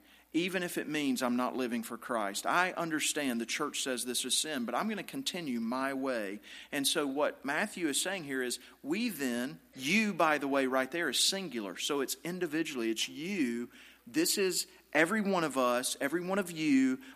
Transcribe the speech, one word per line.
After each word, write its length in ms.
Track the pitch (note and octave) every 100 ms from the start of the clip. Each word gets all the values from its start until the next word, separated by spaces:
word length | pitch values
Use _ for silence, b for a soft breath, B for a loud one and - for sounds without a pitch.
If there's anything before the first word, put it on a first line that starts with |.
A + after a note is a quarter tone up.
| B B B
even 300 | D#3+ F3+ F#3
if 140 | F3 E3+
it 120 | -
means 320 | D3+ C#3+ B2
I'm 160 | B2+ B2
not 180 | B2 B2
living 280 | B2 A#2
for 120 | A2+ A#2
Christ. 500 | - A#2 G2+ G#2 -
I 280 | E3 F3+ -
understand 640 | E3 D3+ - D3+ C#3 A#2
the 60 | A2+
church 380 | - C#3+ -
says 200 | C3+ B2
this 220 | A#2+ A#2+ B2+
is 100 | -
sin, 300 | D#3 C#3 A#2
but 100 | B2
I'm 140 | G#3
gonna 140 | G3+
continue 580 | - C3+ C3+ F3+ D#3 A#2
my 320 | A2+ C3 C3+
way.'" 480 | C3+ C3+ A#2+ G2 G#2 B B B
And 120 | C#3+ C3+
so 200 | D#3+ C#3+
what 380 | C#3 C#3 - C3+
Matthew 420 | D3+ G#3 F#3+ D#3+
is 140 | C3+
saying 240 | F#3 F#3+ C#3+
here 160 | C3+
is, 180 | B2 A#2+ B B
we 280 | C3+ G3 A#3+
then, 500 | D#3 C3 A#2+ B2+ E3 - C3+
you, 360 | C3+ G#3 G#3+
by 280 | E3+ D#3+ D3
the 100 | C#3
way, 160 | C#3 C3
right 260 | C3 C3
there 160 | E3+ D#3
is 120 | A#2
singular. 580 | - F#3+ F3 A#2+ G2 E2+
So 240 | - C#3+
it's 160 | B2+ -
individually, 640 | E3 F3+ E3+ D#3 D#3+ C3 A2+
it's 180 | A2 -
you. 640 | C3+ F3 G3+ B2 A#2+ A#2+ B B B -
This 300 | C3+ E3+ G#3
is 300 | F#3+ E3+ - B - D3+
every 240 | E3 A3
one 220 | G3+ F3+
of 140 | D#3 C3
us, 400 | B2 B2 C3 -
every 220 | C3+ F3
one 180 | F3+ F#3+
of 100 | F#3
you 500 | D#3+ D#3 C3 C3 C3 B